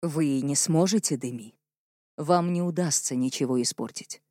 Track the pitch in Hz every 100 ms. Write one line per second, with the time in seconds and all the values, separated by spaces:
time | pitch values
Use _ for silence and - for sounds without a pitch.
0 | 170 151 151 135 139 143 - 160 185 214
1 | - 139 127 123 110 _ _ _ _ _
2 | _ - 147 175 175 175 175 165 175 143
3 | - 127 131 - 131 127 117 - 117 -
4 | - - _